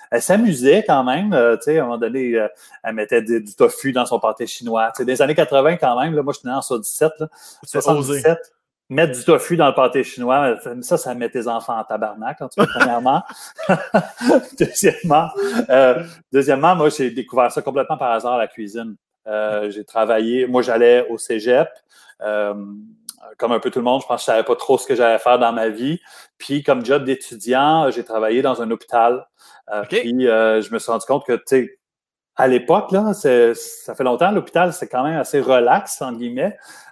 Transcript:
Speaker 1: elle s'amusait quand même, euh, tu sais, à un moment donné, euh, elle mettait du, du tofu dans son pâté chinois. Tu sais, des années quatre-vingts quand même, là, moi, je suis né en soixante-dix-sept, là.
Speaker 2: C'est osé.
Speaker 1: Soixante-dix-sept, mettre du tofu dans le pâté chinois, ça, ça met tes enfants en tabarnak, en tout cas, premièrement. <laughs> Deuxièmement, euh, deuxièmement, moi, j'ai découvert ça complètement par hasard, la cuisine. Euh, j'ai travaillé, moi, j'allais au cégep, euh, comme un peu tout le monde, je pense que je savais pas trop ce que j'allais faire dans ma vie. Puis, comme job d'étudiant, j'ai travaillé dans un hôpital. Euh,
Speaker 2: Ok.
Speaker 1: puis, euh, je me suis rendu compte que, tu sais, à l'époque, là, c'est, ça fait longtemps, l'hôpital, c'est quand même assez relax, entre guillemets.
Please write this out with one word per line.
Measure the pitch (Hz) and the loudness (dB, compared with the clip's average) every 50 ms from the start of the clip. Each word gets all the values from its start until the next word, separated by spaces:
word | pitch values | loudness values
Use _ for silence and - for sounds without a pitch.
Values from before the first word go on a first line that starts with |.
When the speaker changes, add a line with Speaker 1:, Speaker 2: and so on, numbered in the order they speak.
| - - | -10 -4
Speaker 1:
elle | - 120 | -2 -2
s'amusait | - - 180 214 233 220 165 123 123 135 156 208 214 | 2 2 2 4 4 2 2 2 4 6 6 6 4
quand | - 151 139 | 2 2 2
même, | 127 127 131 160 202 214 | 2 0 -2 -2 -2 0
euh, | 185 135 117 117 113 | 2 4 4 4 4
tu | 110 - | 2 0
sais, | 147 156 160 | 0 0 0
à | |
un | 139 | 0
moment | 120 120 113 | -2 -4 -4
donné, | 117 113 120 135 131 120 117 | -4 -4 -2 -2 -2 0 0
euh, | 113 107 107 - _ - - - - | 0 -2 -2 -6 _ -20 -20 -20 -12
elle | - 117 113 | -10 -8 -6
mettait | 110 107 - 123 117 | -6 -4 0 0 0
du, | 110 110 120 117 | 0 0 -2 -2
du | 107 104 - | -4 -4 0
tofu | - 131 113 - - - 135 | 2 2 2 2 0 -6 -4
dans | 120 127 123 | -2 -2 -2
son | 117 123 110 | -2 -2 0
pâté | - 110 107 - 120 | 0 -2 -2 -2 -8
chinois. | 107 - - 120 117 113 113 110 117 - | -10 -10 -10 -8 -4 -2 0 0 -2 -2
Tu | - | -4
sais, | 127 | -2
des | 120 131 120 | -2 0 2
années | 143 139 151 | 2 2 2
quatre-vingts | 165 156 - 143 135 135 156 175 175 | 2 0 2 4 4 4 4 2 2
quand | - 131 120 120 | 0 0 0 0
même, | 139 165 160 | 0 -2 -2
là, | 151 | -2
moi, | 139 139 139 | -2 -4 -6
je | - | -6
suis | - 123 | -6 -6
né | 127 | -6
en | 135 | -6
soixante-dix-sept, | 127 - 131 117 107 - - - 151 160 156 - | -4 -4 -4 -4 -4 -6 -2 0 0 0 -2 -4
là. | 156 156 _ - - - - - | -10 -12 _ -18 -20 -20 -20 -20
Speaker 2:
C'est | - - - 151 | -14 -8 -6 -4
osé. | - - 156 147 139 131 143 139 | 0 0 0 0 0 -2 -2 0
Speaker 1:
Soixante-dix-sept, | 131 156 165 165 - - _ _ _ _ _ _ _ - | 2 2 0 0 -4 -18 _ _ _ _ _ _ _ -6
mettre | 131 143 170 160 127 120 | 0 0 0 0 0 -2
du | - | 2
tofu | - 160 135 - - 170 | 2 2 2 2 0 0
dans | 165 156 135 | 2 2 2
le | 131 | 4
pâté | - 131 123 - 139 123 | 4 2 2 2 0 -4
chinois, | - - 127 123 123 131 143 143 131 113 107 - 127 120 123 | -4 -6 -6 -2 0 2 2 2 0 -2 -4 -6 -12 -12 -10
ça, | 120 - 180 - | -4 -2 -2 -2
ça | - 131 123 | -2 -4 -8
met | 123 120 113 | -6 -6 -6
tes | - 127 110 120 | -4 -4 -4 -4
enfants | 117 117 - - 120 113 | -6 -6 -6 -6 -6 -6
en | 107 | -6
tabarnak, | - 113 104 113 107 104 107 110 127 151 - | -6 -6 -6 -6 -6 -8 -8 -10 -10 -10 -10
en | 143 127 | -12 -8
tout | - - | -2 0
cas, | 202 - - - | 0 0 0 0
premièrement. | - 127 120 117 123 127 139 175 - - - - - - - - - - | 0 0 0 0 2 2 2 0 0 -4 -16 -18 -18 -18 -14 -8 -2 -2
<laughs> | 190 - - - - 202 - - - - 240 240 339 269 - - - - | -2 -2 -2 0 0 0 0 -2 -8 -4 0 2 2 2 2 -2 -2 -2
Deuxièmement, | 170 - - - - 170 - - - 170 143 156 139 135 - 202 202 202 233 226 - - | -2 -2 0 0 2 2 2 0 0 2 2 2 2 0 -4 -6 -4 -4 -2 -4 0 2
euh, | 127 135 135 127 123 - 170 - - - _ - | 4 6 6 6 4 2 -2 -10 -16 -20 _ -2
deuxièmement, | - 135 135 139 139 131 147 175 185 | 0 0 2 2 0 2 4 2 2
moi, | 170 151 151 | 4 2 0
j'ai | 147 - 135 123 | 0 0 -4 -4
découvert | 117 131 110 - - 123 123 117 | -4 -6 -8 -4 0 2 2 2
ça | - 151 | 0 -4
complètement | - 139 127 139 131 - 156 | -6 -4 -4 -4 -4 -4 -4
par | 147 143 123 | -4 -2 -2
hasard, | 117 110 107 120 127 123 | -2 -2 -2 -2 -2 -2
la | 110 101 | -2 -4
cuisine. | - - 110 101 98 117 113 113 101 _ _ _ _ _ - | -6 -12 -14 -12 -10 -12 -12 -12 -14 _ _ _ _ _ -12
Euh, | 110 107 107 107 107 107 104 104 104 | -8 -6 -4 -4 -2 -4 -4 -4 -6
j'ai | 101 107 101 | -8 -10 -12
travaillé, | - - 113 110 113 117 110 110 113 120 127 127 | -6 -2 -2 0 2 2 0 0 0 0 0 0
moi, | 123 123 127 | 0 0 0
j'allais | 117 123 117 117 120 120 120 123 123 107 | 0 2 2 4 6 6 6 6 4 0
au | 117 110 | -6 -8
cégep, | - - 120 110 104 123 123 135 165 - - _ _ _ _ _ - _ - - | -6 -6 -6 -4 0 2 2 2 2 0 -4 _ _ _ _ _ -20 _ -18 -10
euh, | - 107 107 104 104 104 104 104 101 101 101 104 107 113 - _ _ - - _ - 113 110 - | -8 -6 -4 -4 -4 -4 -6 -8 -12 -16 -16 -18 -20 -20 -20 _ _ -18 -18 _ -18 -20 -10 -6
comme | - 117 | -2 -2
un | 120 110 | -2 0
peu | - 127 | -2 -2
tout | - 131 | -4 -2
le | 120 | 0
monde, | 123 127 135 | 0 0 0
je | 127 | 0
pense | - 120 | -4 -6
que | 117 | -4
je | - - 117 | 0 0 2
savais | 110 110 | 2 2
pas | - 120 | 2 0
trop | - - - 135 120 | -2 2 0 0 0
ce | - | 2
que | - 135 | 0 0
j'allais | 113 120 117 113 107 | 2 4 4 2 2
faire | - 123 123 120 | 4 2 4 4
dans | 123 117 | 2 0
ma | 113 113 113 113 | 0 0 -2 -2
vie. | 104 110 123 139 165 185 _ - - - - _ _ - | -4 -4 -4 -4 -6 -6 _ -16 -20 -20 -20 _ _ -16
Puis, | - - 139 147 | -10 -6 -6 -4
comme | 143 - 135 127 117 | 0 0 0 0 0
job | 117 139 147 135 | 0 -2 0 0
d'étudiant, | 131 135 - - - 120 107 98 117 123 131 139 147 160 160 156 135 | -2 -4 -6 -6 -14 -16 -10 -4 -2 0 2 2 2 2 2 2 0
j'ai | 110 120 117 | -2 -4 -8
travaillé | - 113 110 110 110 113 127 | -6 -4 -2 -2 0 0 0
dans | 135 135 123 113 | 0 0 -2 -2
un | 117 110 | -4 -6
hôpital. | 113 104 - - - 117 117 117 123 131 - _ _ _ _ - - - _ - | -6 -6 -6 -2 0 2 4 4 2 0 -6 _ _ _ _ -20 -20 -20 _ -10
Euh, | 107 104 | -8 -8
Speaker 2:
Ok. | 101 - | -6 -4
Speaker 1:
puis, | - - 120 120 120 127 127 | -4 -4 -2 -2 -2 2 2
euh, | 120 113 110 113 110 110 110 | 4 4 4 4 4 2 0
je | 104 101 | 0 -2
me | 117 110 | -6 -8
suis | - - | -4 -4
rendu | 113 110 - | -4 -4 -2
compte | - 131 143 - | -2 -2 -2 0
que, | - 120 | -2 -4
tu | 113 - | -4 -2
sais, | - 135 131 117 107 - _ _ _ _ _ _ _ _ _ _ _ _ | 0 0 0 0 0 -8 _ _ _ _ _ _ _ _ _ _ _ _
à | - 131 131 | 0 2 2
l'époque, | 127 123 123 - 170 208 196 - | 2 2 2 2 2 2 2 0
là, | 185 196 214 214 | 0 0 0 0
c'est, | 190 - - 139 127 120 120 117 117 | -2 0 0 2 4 6 4 4 2
ça | - - - - - - - 110 | 0 -8 -14 -14 -14 -14 -12 -6
fait | - 135 | -4 -2
longtemps, | 127 123 123 170 190 | 0 0 2 2 2
l'hôpital, | 214 185 - - - 165 180 180 | 2 0 -2 -2 0 0 0 0
c'est | 156 - 135 - | -2 -6 -10 -6
quand | - 127 131 | -4 -4 -2
même | 151 165 156 | -2 -2 -4
assez | 143 - - 143 | -4 -2 -2 0
relax, | 123 123 131 127 120 120 147 196 196 - - - | 2 4 4 4 4 4 2 2 0 -4 -8 -8
entre | 147 131 120 113 | -8 -8 -8 -8
guillemets. | 120 120 120 127 156 202 208 - - - - - - - | -8 -8 -6 -4 -4 -4 -6 -8 -20 -20 -20 -20 -20 -14